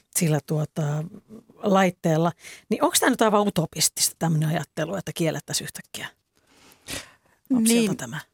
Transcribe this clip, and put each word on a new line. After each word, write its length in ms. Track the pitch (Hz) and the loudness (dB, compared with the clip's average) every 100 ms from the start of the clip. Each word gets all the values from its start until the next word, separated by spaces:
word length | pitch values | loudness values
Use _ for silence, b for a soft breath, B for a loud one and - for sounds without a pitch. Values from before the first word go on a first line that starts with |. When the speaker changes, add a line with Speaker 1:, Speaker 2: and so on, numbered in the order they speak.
| b - | b -2
Speaker 1:
sillä 220 | 165 151 - | 2 2 0
tuota, 360 | 156 151 - 147 151 170 208 - 220 - | -4 -4 -4 -2 -4 -8 -14 -20 -20 -20
laitteella. 800 | - 208 190 185 - 175 160 165 B B B - | -6 2 4 4 2 0 2 0 B B B -4
Niin 160 | - | 0
onks 160 | 311 - | 2 2
tää 100 | - | 2
nyt 120 | 240 | 2
aivan 260 | 220 208 208 | 2 2 2
utopistista 680 | - 160 160 - - - - | 0 -2 -2 -2 0 -4 -2
tämmönen 300 | 165 156 156 | 0 2 0
ajattelu, 460 | 160 143 - 156 | -2 -4 -6 -6
että 180 | 190 151 | -6 -6
kiellettäisiin 520 | - 160 143 - 139 139 | -4 -2 -4 -6 -8 -8
yhtäkkiä 400 | - - - - - _ _ B B B B B B B B B B - | -14 -14 -14 -14 -16 _ _ B B B B B B B B B B -2
lapsilta 400 | 254 226 233 220 | 2 4 4 2
Speaker 2:
Niin. 60 | 135 | -2
Speaker 1:
tämä? 240 | 117 147 - | -6 -12 -14